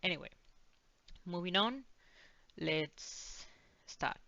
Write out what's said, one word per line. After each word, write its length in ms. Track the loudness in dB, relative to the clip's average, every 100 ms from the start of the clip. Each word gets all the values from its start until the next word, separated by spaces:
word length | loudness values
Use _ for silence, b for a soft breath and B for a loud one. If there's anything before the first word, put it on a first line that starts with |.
Anyway, 260 | 2 0 -4 -14 -20 -20 -20 -20 _ _ -18 -14
moving 300 | -6 -4 2
on, 280 | 4 4 2 -10 -20 B B B B B -4
let's 880 | 2 2 0 -4 -12 -10 -10 -12 -14 B B B -18
start. 300 | 0 0 0